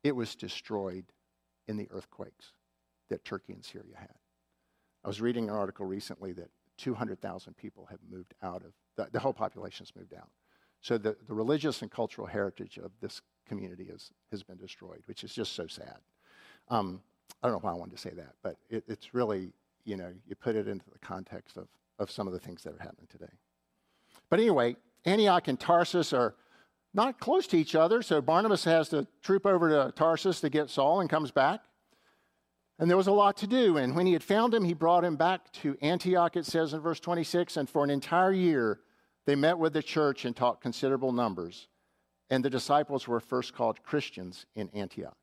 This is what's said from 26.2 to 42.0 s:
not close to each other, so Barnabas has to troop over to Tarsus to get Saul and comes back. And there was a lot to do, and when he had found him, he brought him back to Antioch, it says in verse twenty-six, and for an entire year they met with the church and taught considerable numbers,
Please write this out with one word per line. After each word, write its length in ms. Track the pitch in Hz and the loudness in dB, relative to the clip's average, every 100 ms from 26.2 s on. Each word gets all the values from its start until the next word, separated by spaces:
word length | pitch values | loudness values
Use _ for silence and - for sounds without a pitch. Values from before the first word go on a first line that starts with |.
| 117 - _ _ _ _ _ | 2 0 _ _ _ _ _
not 240 | 190 247 247 | 0 0 0
close 300 | - 370 - | 0 0 2
to 100 | 175 | 0
each 160 | 151 | 2
other, 280 | 160 165 226 | 4 4 2
so 180 | 233 160 | 2 0
Barnabas 420 | 131 165 214 190 | 4 2 4 2
has 260 | 170 165 151 | 4 4 4
to 180 | 156 123 _ | -2 -4 _
troop 260 | - 190 202 | 0 2 4
over 220 | 185 170 | 4 4
to 240 | 151 131 - | 4 2 2
Tarsus 440 | 160 160 196 170 | 2 4 0 0
to 60 | 156 | 0
get 220 | 147 143 | 0 -2
Saul 300 | - 139 180 | 0 2 2
and 100 | 175 | 2
comes 220 | 160 147 | 0 0
back. 300 | 147 139 143 _ _ _ _ _ _ _ _ _ _ _ _ | 2 2 2 _ _ _ _ _ _ _ _ _ _ _ _
And 80 | 165 | 4
there 80 | 180 | 4
was 120 | 190 | 6
a 40 | |
lot 240 | 202 202 202 | 6 6 4
to 100 | 202 | 0
do, 300 | 254 233 156 | 4 4 4
and 180 | 127 | 2
when 120 | 147 185 | 2 4
he 80 | |
had 100 | 170 | 2
found 300 | - 202 240 | 4 4 4
him, 100 | 226 | 2
he 80 | 180 | 0
brought 320 | 165 170 175 | 2 4 4
him 100 | 175 | 4
back 380 | 147 165 185 _ | 2 2 0 _
to 240 | - 147 139 | -6 -6 -2
Antioch, 520 | 147 175 180 180 170 | 0 0 2 4 4
it 120 | 175 151 | 0 -2
says 260 | 165 160 | 0 0
in 80 | 156 | -2
verse 180 | 151 151 | -4 -4
twenty-six, 600 | - 170 156 175 175 - | -4 -2 0 0 0 -2
and 100 | 135 | -2
for 160 | 156 | 0
an 60 | 143 | 2
entire 420 | 139 - 170 185 | 0 0 2 4
year 480 | 190 180 147 113 104 _ _ _ _ - | 4 4 4 2 -2 _ _ _ _ 0
they 80 | 143 | 2
met 220 | 151 170 | 4 4
with 160 | 160 | 2
the 80 | 156 | 0
church 420 | 147 - 151 135 | -2 2 2 0
and 100 | 123 | -4
taught 280 | 120 123 - | 0 0 0
considerable 500 | 127 113 135 135 131 | -6 -2 0 0 0
numbers, 560 | 123 120 90 85 87 - _ _ _ | 0 0 -2 -8 -12 -20 _ _ _